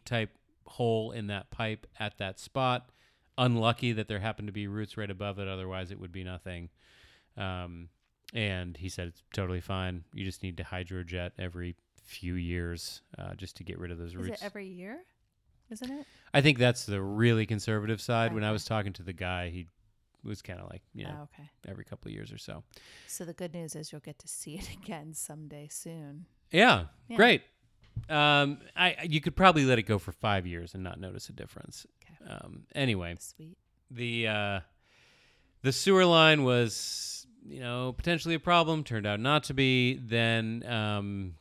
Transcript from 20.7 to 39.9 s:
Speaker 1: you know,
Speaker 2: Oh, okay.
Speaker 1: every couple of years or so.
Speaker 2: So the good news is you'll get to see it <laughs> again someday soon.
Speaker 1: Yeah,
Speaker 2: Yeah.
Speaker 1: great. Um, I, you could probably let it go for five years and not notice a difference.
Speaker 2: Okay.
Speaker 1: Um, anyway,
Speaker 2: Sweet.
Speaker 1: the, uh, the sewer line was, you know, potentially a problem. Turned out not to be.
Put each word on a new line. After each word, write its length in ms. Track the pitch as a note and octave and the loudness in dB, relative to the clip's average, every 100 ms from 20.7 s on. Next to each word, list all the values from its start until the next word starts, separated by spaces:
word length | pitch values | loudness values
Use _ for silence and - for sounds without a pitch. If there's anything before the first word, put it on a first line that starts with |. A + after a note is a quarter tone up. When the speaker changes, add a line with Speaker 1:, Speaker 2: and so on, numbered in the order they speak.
| F2 _ | -16 _
Speaker 1:
you 100 | - - | -12 -10
know, 100 | D3 | -12
Speaker 2:
Oh, 40 | |
okay. 260 | D3 - D3 _ - | -14 -20 -20 _ -16
Speaker 1:
every 180 | G2 - | -14 -14
couple 240 | - - | -14 -14
of 40 | |
years 180 | G#1 G#1+ | -12 -14
or 60 | G#2+ | -14
so. 260 | - - - - - - - | -14 -14 -16 -20 -20 -20 -14
Speaker 2:
So 180 | - E3+ | -12 -12
the 80 | |
good 200 | E3+ F3 | -10 -10
news 220 | E3+ D#3+ E3+ | -10 -10 -10
is 160 | D#3 | -12
you'll 100 | D3+ | -14
get 180 | D#3 D3 | -16 -18
to 80 | - | -14
see 280 | - - D#3+ | -12 -10 -12
it 120 | F#3 | -12
<laughs> 40 | |
again 400 | - - D#3+ D3+ | -14 -12 -12 -12
someday 540 | D#3 - D3+ D3+ D3 D3 | -12 -12 -12 -14 -16 -14
soon. 560 | - E3 E3 D3 C#3+ F3 _ - | -12 -12 -12 -12 -14 -18 _ 2
Speaker 1:
Yeah, 360 | E3 A#3+ G#2 E2 - - | 6 8 6 2 -10 -4
Speaker 2:
Yeah. 80 | A#3 | 6
Speaker 1:
great. 280 | A#3+ F3 - _ _ _ - - - | 8 8 2 _ _ _ -14 -12 -2
Um, 520 | D3+ D3 C#3+ C#3+ D3 - - | 4 6 6 4 0 -6 2
I, 280 | F3+ - | 2 2
you 160 | E3 D3+ | 0 0
could 160 | D#3+ - | 0 6
probably 300 | F#3 D#3 C3+ | 8 8 6
let 140 | A#2+ | 6
it 40 | |
go 140 | G#2 G#2 | 4 0
for 140 | - | -2
five 340 | - A2 G2 F2+ | -4 0 0 0
years 280 | E2+ F2 F#2+ | -6 -8 -8
and 80 | |
not 160 | F2+ F2+ | -8 -8
notice 280 | F#2+ F#2+ - | -10 -12 -14
a 40 | |
difference. 520 | - G#2 - - - - _ | -14 -16 -14 -16 -16 -20 _
Speaker 2:
Okay. 280 | _ - - | _ -20 -14
Speaker 1:
Um, 340 | - - - - - | -14 -14 -16 -10 -2
anyway, 400 | C3+ G2 F2 F2 | 0 0 -2 -8
Speaker 2:
Sweet. 380 | - - D#3+ F3+ _ _ - | -14 -18 -20 -20 _ _ -16
Speaker 1:
the, 380 | B2 A#2+ A#2 A2 | -8 -4 0 0
uh, 320 | G#2+ G2+ G2 - _ _ _ _ _ _ _ _ _ | 0 0 -2 -6 _ _ _ _ _ _ _ _ _
the 100 | C3+ | -2
sewer 320 | B2+ - F#3+ F3+ | 2 6 8 10
line 380 | E3 D#3+ D3+ | 10 10 8
was, 840 | B2+ B2 A#2 - - - - - - - - | 6 6 4 0 -6 -6 -8 -10 -14 -20 -16
you 140 | C3+ | -10
know, 340 | B2 B2 B2+ | -6 -4 -4
potentially 420 | B2 E3+ E3 E3 D#3+ | -4 -2 0 0 -2
a 40 | |
problem. 440 | - F3 D#3+ D#3+ | 4 4 6 2
Turned 240 | C#3+ A2+ G#2 | 0 -2 0
out 120 | G#2 | 0
not 240 | B2 D3+ - | 2 2 2
to 80 | |
be. 420 | C3+ C3 B2+ B2 | 2 6 6 4